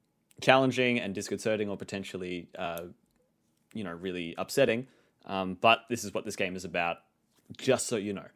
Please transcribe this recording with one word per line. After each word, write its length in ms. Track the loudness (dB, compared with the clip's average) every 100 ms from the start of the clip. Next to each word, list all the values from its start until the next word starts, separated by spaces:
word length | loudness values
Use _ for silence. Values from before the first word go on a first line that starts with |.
| _ _ _ 0
challenging 580 | 6 8 6 4 2 2
and 140 | -2
disconcerting 560 | -4 -4 -2 0 0 -2
or 80 | -6
potentially, 720 | -6 -8 -8 -8 -6 -8 -8 -8
uh, 280 | -6 -6 -10 -16 _ _ _ _ _ _ _
you 100 | -10
know, 100 | -8
really 400 | -8 -6 -6 -6 -6
upsetting. 500 | -2 2 2 2 -4 _ _ _ -6
Um, 280 | -4 -2 4
but 240 | 6 6 4
this 140 | -6
is 80 | -4
what 120 | -6 -6
this 100 | -4
game 200 | -4 -4
is 100 | -4
about, 320 | -2 -2 -2 _ _ _ _ -20 -2
just 300 | 2 2 2
so 100 | -4
you 160 | -4
know. 140 | -6 -10